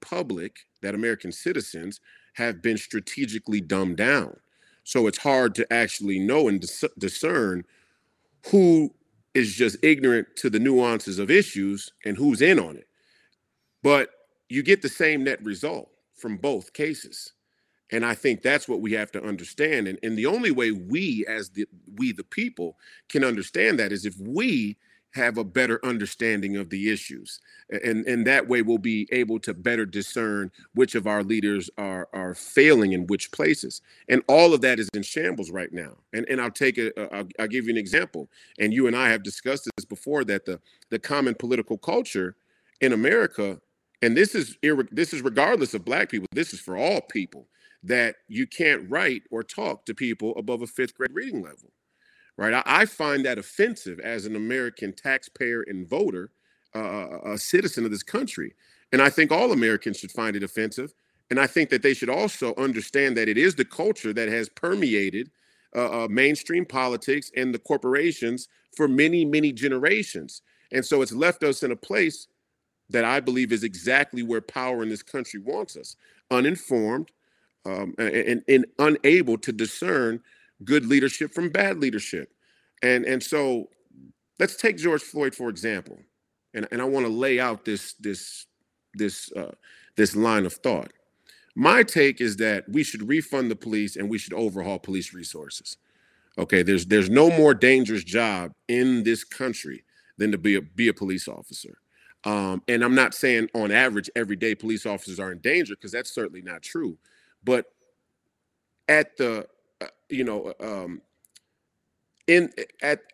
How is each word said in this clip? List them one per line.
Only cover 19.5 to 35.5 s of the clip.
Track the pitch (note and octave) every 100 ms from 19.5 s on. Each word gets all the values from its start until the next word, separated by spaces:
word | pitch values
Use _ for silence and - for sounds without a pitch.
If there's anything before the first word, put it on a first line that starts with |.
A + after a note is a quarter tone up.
| - D3+ C#3 G2
And, | F#2+
and | A2+ A2
the | B2+
only | A3 A3
way | B2+ A#2
we, | G2+ F2+ B2+ F#3+ A2 G#2+
as | A2 F#2
the, | G2 - - - G3+
we | B3+
the | F#3+
people, | - - A#3+ - E2+ - - - -
can | D3 C3
understand | A2 F2+ E3+ A2+ D3
that | G2+
is | G2+ G2+
if | F#2
we | G2+ D3+ B3 C#3+ G#2 G#2 _ _ _
have | C3+ A#2+ A2+
a |
better | G2+ B2+ B2 A2+
understanding | B2+ A#2 G2+ - A#2 G#2 G2 G2+
of | F2
the | F#2+ G#2+
issues. | G#2 - B1 - - _ - -
A-, | G#2+ A#2+
and, | A2 A#2+
and | A#2+ A2+
that | C3+ -
way | B2
we'll | A2 A2+
be | A2+ G#2+ G#2
able | B2+ A2+ A2
to | A2+
better | F2 A#2+ A#2 G2+
discern | G2+ F#2+ B2 A2 G2+ F#2 - -
which | A#2+ B2+ A#2
of | G2+
our | G#2
leaders | G2 A2 G#2 G2+ E2+ -
are, | G2 F#2 -
are | F#2+ F#2
failing | F2 - C#3+ D3+ C3 G2
in | F#2 F2+
which | G2 -
places. | - D#3 D3+ - - - _ -
And | B2+ -
all | D3+ E3+
of | D3
that | B2+ A#2
is | G2
in | G#2+
shambles | F#2 - D#3+ F#2 E2+